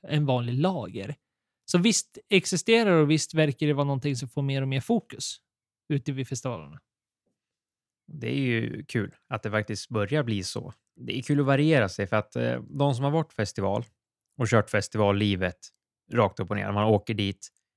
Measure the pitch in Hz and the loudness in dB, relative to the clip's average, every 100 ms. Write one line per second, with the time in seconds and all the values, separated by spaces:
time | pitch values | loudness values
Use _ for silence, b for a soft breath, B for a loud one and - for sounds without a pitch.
0 | - 151 143 127 120 127 180 175 92 104 | -4 0 2 2 0 0 0 0 -6 -8
1 | 98 147 _ _ _ _ - 175 208 - | -10 -10 _ _ _ _ -2 2 4 2
2 | - - - 190 - 180 - 226 214 165 | -2 -14 0 0 2 -2 4 4 6 4
3 | 147 156 - 156 151 131 151 143 143 135 | 6 2 2 2 2 2 0 0 0 -2
4 | 147 127 131 - 139 135 135 135 - 233 | -2 -4 -6 -4 -2 -2 -2 -2 0 -2
5 | - - - - _ _ _ _ _ 143 | -2 -10 -10 -12 _ _ _ _ _ -4
6 | - 135 127 127 131 104 73 78 _ _ | -2 -6 -6 -6 -6 -8 -12 -20 _ _
7 | _ _ _ _ _ _ _ _ _ _ | _ _ _ _ _ _ _ _ _ _
8 | - 156 120 139 131 113 113 107 - 117 | -18 -10 -4 -2 0 0 -2 -6 -6 -4
9 | 101 - _ 110 107 107 104 104 - 110 | -4 -8 _ -6 -2 -2 -2 -8 -6 -4
10 | 101 151 120 104 90 - - - _ _ | -2 -2 -2 -4 -4 -8 -10 -16 _ _
11 | - - - 143 135 135 156 147 98 - | -8 -8 0 0 2 2 4 4 2 -2
12 | 101 107 - 123 120 123 127 143 143 123 | -2 0 -2 -4 -2 -4 -6 -2 0 2
13 | 139 160 151 - 104 - 98 104 120 _ | 0 -2 -2 -4 -4 -2 -2 -2 -6 _
14 | _ _ _ - 113 113 - 104 - 107 | _ _ _ -4 2 4 4 0 -2 0
15 | 101 98 104 92 90 - - _ _ _ | 2 4 2 2 -2 -4 -14 _ _ _
16 | _ 117 101 - 87 104 98 104 107 104 | _ 2 2 0 -6 -4 -2 0 4 4
17 | - 107 98 90 - _ _ | 2 -2 -2 -4 -14 _ _